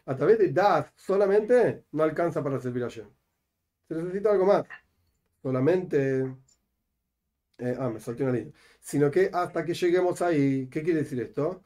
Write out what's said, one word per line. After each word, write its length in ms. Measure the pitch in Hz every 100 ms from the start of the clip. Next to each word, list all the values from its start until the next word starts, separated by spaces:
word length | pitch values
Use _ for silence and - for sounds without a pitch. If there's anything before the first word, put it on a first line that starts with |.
a 120 | - 127
través 220 | 151 226
de 140 | 170
Das 340 | 143 202 160 -
solamente 920 | _ - 196 196 208 220 247 175 - _
no 100 | 147
alcanza 400 | 156 151 170 160
para 180 | 139 131
servir 220 | 127 123
a 40 | 117
Hashem. 200 | 113 104 _ _ _ _ _ _ _ -
Se 60 |
necesita 380 | 160 180 196 208
algo 140 | 196 185
más. 200 | 180 - - _ _ _ _ _ _
Solamente, 920 | 135 127 143 185 180 156 135 131 131 131 _ _ _ _ _ _ _ _ _ _ _ -
eh, 180 | 123 123
ah, 100 | 127
me 120 | 110
salté 240 | - 117
una 80 | 131
línea. 200 | 120 - - _ _
Sino 300 | - 143 143
que 200 | 180 196
hasta 320 | 175 170 170
que 100 | 160
lleguemos 460 | 165 180 180 180 175
ahí, 460 | 175 151 139 135 131
¿qué 120 | 156
quiere 180 | 160 160
decir 200 | 135 123
esto? 420 | 107 - 156 190